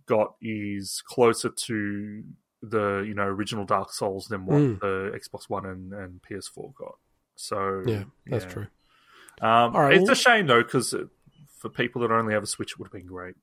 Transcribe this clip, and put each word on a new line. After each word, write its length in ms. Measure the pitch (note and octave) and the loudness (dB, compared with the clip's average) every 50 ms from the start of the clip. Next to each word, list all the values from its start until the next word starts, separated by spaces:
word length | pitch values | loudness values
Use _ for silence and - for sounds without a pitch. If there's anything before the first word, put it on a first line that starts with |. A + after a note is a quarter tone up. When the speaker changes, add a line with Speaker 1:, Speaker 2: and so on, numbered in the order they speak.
| _ | _
Speaker 1:
got 280 | - A#2+ G#2+ G#2+ - - _ - | 0 2 2 2 0 -2 _ -8
is 600 | A2+ A2 G#2+ G#2 G#2 G2+ G2+ G2 F#2+ - - - | -8 -6 -6 -6 -6 -6 -6 -8 -8 -10 -12 -12
closer 420 | - - - A#2+ A2+ A2+ - - A#2 | -8 0 4 4 4 4 2 -2 -6
to 760 | - - - - A#2 G#2+ G#2 G#2 G2+ G2+ G#2 G#2 G#2 G#2+ - - - _ _ _ _ _ - | -6 -6 -8 -6 -4 -4 -4 -4 -6 -6 -8 -10 -12 -14 -14 -16 -20 _ _ _ _ _ -12
the, 420 | G#2+ A#2 A2 G#2 G2+ G2+ G2 G2+ | -4 -2 0 0 0 0 -2 -2
you 80 | A2 G#2 | -4 -2
know, 100 | G2+ G2+ | -2 -2
original 400 | G2 G2 G2 G#2+ - B2 G#2+ G2+ | -2 -2 -4 -4 -6 -4 -6 -2
Dark 280 | - G#2+ F#2+ F#2+ - - | 0 0 0 0 -2 -6
Souls 340 | - B2+ G2+ F#2+ G2 F#2 - | -4 -4 -4 -4 -4 -8 -8
than 180 | A2 F#2+ F#2 | -8 -8 -2
what 120 | F#2+ - D3 | 2 4 4
Speaker 2:
Mm. 200 | D3 C3 G#2+ F#2+ | 4 4 2 0
Speaker 1:
the 320 | G#2 G2 F#2+ F#2+ F#2+ G#2 - - | -2 -2 -2 -2 -4 -6 -6 -8
Xbox 300 | - - - G#2 - - | -14 -14 -16 -14 -8 -6
One 160 | G#2+ G2 F#2 | -6 -6 -6
and, 260 | F#2+ F#2 F#2 F#2 F#2 G2 | -8 -10 -12 -12 -12 -12
and 300 | G2+ F#2+ F#2 F2+ F#2 _ | -12 -12 -14 -16 -18 _
P 120 | - G#2+ | -12 -12
S 140 | F#2+ - - | -12 -12 -14
four 240 | - - - - - | -16 -14 -16 -16 -14
got. 200 | - - - - _ _ _ _ _ _ _ _ | -14 -16 -16 -16 _ _ _ _ _ _ _ _
So, 460 | - - - A2 G2+ G2 G2 G2 F#2+ F#2 | -16 -10 -6 -4 -2 -2 -2 -2 -2 -2
Speaker 2:
Yeah, 180 | A#2 A2 G#2+ G2 B2 _ _ _ | -2 -2 -2 -4 -10 _ _ _
that's 180 | - C3 A2+ F#2 | -6 -6 -4 -4
Speaker 1:
yeah. 40 | F2+ | -6
Speaker 2:
true. 160 | - - G#2 - _ _ _ _ _ _ _ _ _ - - - _ - | -10 -12 -12 -12 _ _ _ _ _ _ _ _ _ -20 -20 -20 _ -2
Speaker 1:
Um, 360 | - A2 A2+ A#2 A#2+ A#2 A#2+ | 2 4 6 6 6 4 4
Speaker 2:
All 60 | - D3+ | 4 6
right, 100 | C#3 F3+ | 8 8
Speaker 1:
it's 80 | F#3+ F#3 | 6 8
Speaker 2:
well 100 | G#3+ C4 | 6 4
Speaker 1:
a 40 | |
shame, 300 | - - B3 A#3 G#3+ G3 C#3 | 4 6 6 6 6 6 6
though, 160 | A#2+ A#2 A#2+ | 6 6 4
'cause, 280 | - - C3 A2 - - | 4 0 0 0 0 -4
uh, 120 | - - - _ _ _ _ _ _ - _ _ - | -6 -8 -8 _ _ _ _ _ _ -20 _ _ -14
for 100 | - A2 | -14 -12
people 340 | - - B2 A#2+ - B2 A#2+ | -4 -4 -4 -4 -2 -2 0
that 80 | A2+ | 2
only 240 | A2+ A2+ A2+ A2 G#2+ | 2 2 2 2 0
have 80 | G#2+ G2+ | -2 -2
a 40 | |
Switch, 260 | - - - G2+ - - | -4 -8 -8 -8 -10 -10
it 60 | - | -14
would 60 | - | -16
have 60 | - - | -16 -16
been 140 | G2+ F2+ | -18 -16
great, 300 | F2+ F#2 F2+ F2+ F#2 F#2 _ | -14 -14 -14 -14 -14 -16 _